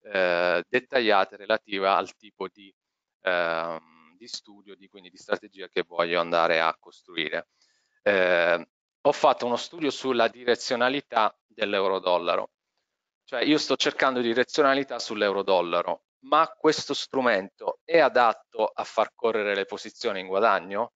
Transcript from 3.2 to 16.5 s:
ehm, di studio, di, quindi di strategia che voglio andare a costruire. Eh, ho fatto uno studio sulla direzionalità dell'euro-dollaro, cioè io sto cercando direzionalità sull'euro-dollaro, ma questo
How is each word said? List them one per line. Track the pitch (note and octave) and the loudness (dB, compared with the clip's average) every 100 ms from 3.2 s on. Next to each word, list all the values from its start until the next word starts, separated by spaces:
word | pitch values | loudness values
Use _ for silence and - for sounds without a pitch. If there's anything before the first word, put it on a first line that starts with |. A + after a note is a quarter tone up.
ehm, | F#2+ F2+ E2 E2 E2+ D#2+ D#2+ D#2+ D#2+ F2+ | -2 0 0 -2 -6 -10 _ _ _ _
di | A#2 | -18
studio, | - A2 G2+ G2 | -18 -18 -20 -20
di, | F#2+ G2 | -20 -20
quindi | G2+ F2+ | -20 -20
di | F2+ | -20
strategia | - G2+ G#2+ F#2+ F#2 | -8 -8 -8 -18 -8
che | F#2 E2+ | -6 -6
voglio | E2+ F2 E2+ | -4 -2 0
andare | E2+ E2+ E2 E2 | 0 0 2 2
a | E2 - | 0 -4
costruire. | F2 - _ E2+ D2+ E2 - _ _ _ _ _ | -16 -20 _ -8 -6 -8 -10 _ _ _ _ _
Eh, | G#2 G2 F#2 F2 E2+ E2+ E2 _ _ _ | -2 0 2 2 2 0 -4 _ _ _
ho | C#3+ | -2
fatto | - D3 B2+ B2 | 2 2 2 -2
uno | A#2+ | -4
studio | - E3+ D3 | -6 -6 -6
sulla | - C3+ A#2+ A2+ | -4 -2 0 0
direzionalità | A#2 B2 A2+ - A#2+ B2 C#3+ - A#2 G#2+ - _ | -2 -2 -2 -2 0 0 -2 -4 0 0 -2 _
dell'euro-dollaro, | - G#2 G2+ F#2+ F#2+ F#2 F2 F2 F#2 G2+ _ _ _ _ _ _ _ | -6 -2 0 0 0 0 0 0 -2 -4 _ _ _ _ _ _ _
cioè | _ B2+ | _ -2
io | A#2+ D3+ | 2 2
sto | - C3+ | 0 -2
cercando | D3 - C3+ B2+ | -2 0 0 0
direzionalità | A#2 A#2 B2 - C#3+ C3+ C3+ A#2+ | 0 0 0 2 2 2 -4 -8
sull'euro-dollaro, | - G#2+ G#2 G2 F#2+ F#2 F2 F2 F2 E2+ _ _ | -8 -2 0 0 2 0 2 -2 -2 -6 _ _
ma | C3+ D3+ | 0 2
questo | D#3+ | 2